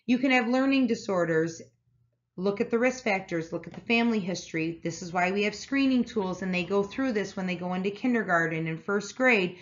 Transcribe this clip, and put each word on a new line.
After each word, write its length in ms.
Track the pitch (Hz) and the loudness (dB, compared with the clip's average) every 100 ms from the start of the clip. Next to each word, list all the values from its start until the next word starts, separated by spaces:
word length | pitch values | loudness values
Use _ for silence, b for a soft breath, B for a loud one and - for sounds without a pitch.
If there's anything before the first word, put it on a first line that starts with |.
| b | b
You 120 | 247 | 2
can 120 | 269 | 4
have 160 | 254 233 | 4 4
learning 400 | 254 269 269 254 | 2 4 4 4
disorders. 760 | 226 - 185 170 160 165 165 - _ _ _ _ _ _ - | 0 0 0 2 2 0 -4 -14 _ _ _ _ _ _ -4
Look 240 | 190 202 | -2 0
at 100 | 233 | 0
the 80 | 233 | 2
risk 240 | 247 247 | 0 0
factors, 500 | - 190 190 165 160 | -2 -2 -2 -6 -4
look 140 | 170 165 | -8 -10
at 60 | |
the 80 | - | -10
family 400 | - 233 233 220 | 0 2 2 0
history. 600 | 180 - - 165 160 165 | -2 -6 -6 -4 -4 -4
This 200 | 165 165 | -8 -8
is 100 | 185 | -6
why 180 | 180 180 | -2 0
we 140 | 196 | 0
have 100 | 208 | -2
screening 500 | 208 - 269 269 254 | -2 -4 0 2 2
tools, 380 | 233 220 185 175 | 0 -2 -2 -4
and 100 | 190 | -2
they 120 | 180 | -2
go 180 | 170 202 | 0 0
through 300 | 196 - 269 | 0 -2 -2
this 240 | 214 196 - | 0 -4 -4
when 100 | 185 | -4
they 80 | |
go 200 | 180 180 | -4 -4
into 160 | 180 190 | -4 -4
kindergarten 760 | 202 254 240 185 175 165 160 160 | -2 0 0 2 2 2 0 -4
and 180 | 160 | -4
first 320 | - 202 202 - | -2 -2 -2 0
grade 400 | 254 226 180 - | 4 4 2 -4